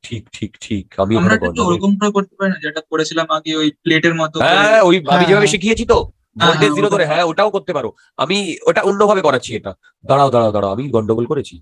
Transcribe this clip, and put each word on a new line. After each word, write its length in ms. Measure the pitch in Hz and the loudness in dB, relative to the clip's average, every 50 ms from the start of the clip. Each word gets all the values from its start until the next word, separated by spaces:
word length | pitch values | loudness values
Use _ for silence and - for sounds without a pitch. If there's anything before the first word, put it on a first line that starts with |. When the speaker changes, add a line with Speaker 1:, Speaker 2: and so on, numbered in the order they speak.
Speaker 1:
ঠিক, 220 | - - 120 110 - _ | -12 -12 -12 -12 -12 _
ঠিক, 200 | - - - 98 _ _ | -14 -12 -12 -12 _ _
ঠিক। 260 | - - 113 101 92 _ - - | -10 -8 -8 -8 -8 _ -4 -4
আমি 140 | 98 98 110 | -2 0 2
Speaker 2:
আমরা 60 | 107 | 2
Speaker 1:
ওখানে 160 | 175 190 - | 2 2 2
Speaker 2:
এটা 120 | - - | 2 0
কি 0 | |
Speaker 1:
গন্ডগোল 180 | 87 85 - - | -4 -2 -2 0
Speaker 2:
ওরকম 260 | 180 175 170 196 196 202 | 0 0 0 2 0 0
করে 180 | 190 208 208 | 2 0 0
করতে 220 | 208 196 196 - _ | 0 -2 -4 -4 _
পারি 140 | _ 196 190 | _ -4 -4
না, 60 | 185 160 | -4 -4
যেটা 220 | 151 151 151 156 156 _ | -8 -8 -8 -8 -8 _
করেছিলাম 380 | 156 160 156 156 160 165 165 160 | -4 -4 -2 -2 -2 -4 -2 -2
আগে, 220 | 156 156 156 160 156 | -4 -4 -4 -4 -4
ওই 120 | 156 156 151 147 _ | -2 -2 -2 -2 _
প্লেটের 340 | _ 165 160 160 156 170 170 | _ 0 0 2 2 0 0
মতো 220 | 160 160 156 156 | 0 -4 -4 -2
করে? 180 | 160 131 156 175 | -2 0 2 2
Speaker 1:
হ্যাঁ, 220 | 190 202 208 220 220 | 2 4 4 4 6
ওই 140 | 202 180 170 | 6 6 4
আমি 100 | - 156 | 2 2
Speaker 3:
হ্যাঁ, 200 | 135 139 151 180 | 0 2 2 4
Speaker 1:
যেভাবে 200 | 170 190 208 208 | 4 4 4 4
Speaker 3:
হ্যাঁ। 60 | 202 - | 2 0
Speaker 1:
শিখিয়েছি 300 | 196 165 214 220 - 233 | 0 0 0 0 0 0
তো, 120 | - 233 180 - - _ _ _ _ _ | 0 0 0 0 -4 _ _ _ _ _
Speaker 2:
হ্যাঁ, 60 | 220 | -2
Speaker 1:
ভোল্টেজ 220 | 170 180 - 151 | 0 0 2 2
Speaker 2:
হ্যাঁ, 140 | - - - | 2 0 2
Speaker 1:
জিরো 120 | - - | 0 0
Speaker 2:
ওটা। 60 | 208 196 | 0 0
Speaker 1:
ধরে, 120 | 196 170 | 0 0
হ্যাঁ, 180 | 147 151 165 175 | 0 0 0 0
ওটাও 260 | 165 156 185 202 214 | -2 0 0 -2 0
করতে 200 | 196 196 - - 175 | 0 -4 -6 -4 -6
পারো। 160 | 147 123 107 - _ _ _ _ - | -6 -6 -6 -10 _ _ _ _ -6
আমি 180 | 123 147 190 202 202 175 151 - - | -2 -2 -2 -2 -2 -4 -8 -2 0
ওটা 160 | - 170 226 | 0 0 2
অন্যভাবে 400 | 202 196 202 202 214 202 214 196 | 0 0 2 2 4 4 4 2
করাচ্ছি 300 | 185 220 - 123 - - 113 | 2 2 0 0 -4 -6 -10
এটা। 180 | 101 - 98 95 _ _ _ _ _ - | -8 -10 -10 -14 _ _ _ _ _ -2
দাঁড়াও, 260 | - 135 139 143 135 | 0 2 2 2 4
দাঁড়াও, 200 | 117 120 117 110 | 4 2 2 2
দাঁড়াও, 200 | 101 104 98 98 98 | 0 0 -2 -2 -4
আমি 100 | 110 135 147 | -4 -6 -2
গন্ডগোল 360 | 117 113 107 104 113 113 120 | -2 -2 0 0 -2 -2 -2
করেছি। 300 | 120 151 143 110 - - 82 | -4 -4 -6 -6 -10 -14 -20